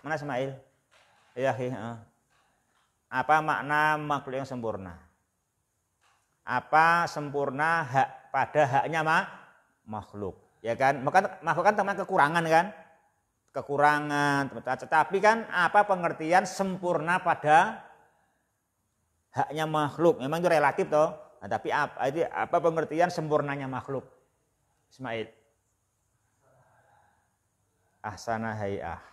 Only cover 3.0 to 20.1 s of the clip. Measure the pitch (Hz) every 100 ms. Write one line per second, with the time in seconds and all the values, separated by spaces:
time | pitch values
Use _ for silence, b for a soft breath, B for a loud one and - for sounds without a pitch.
3 | - 127 127 156 156 113 135 151 151 151
4 | 147 139 135 131 135 127 113 101 92 82
5 | _ _ _ _ _ _ _ _ _ _
6 | _ _ _ _ - 123 - 156 165 170
7 | 165 151 147 143 135 131 156 165 139 135
8 | 127 - - 135 120 151 139 135 131 160
9 | 156 170 202 - - _ _ _ - 107
10 | - 104 95 - _ _ 110 117 135 139
11 | 139 180 196 - 160 156 185 214 196 190
12 | 185 185 143 170 160 160 190 - - _
13 | _ _ _ _ _ 135 135 143 147 147
14 | 147 147 143 139 135 113 123 131 131 160
15 | 151 190 208 226 - 175 170 208 202 185
16 | 170 - 160 180 196 - 190 185 175 160
17 | 160 180 175 156 147 160 208 220 - -
18 | _ _ _ _ _ _ _ _ _ _
19 | _ _ _ 123 - 151 156 156 143 147
20 | 170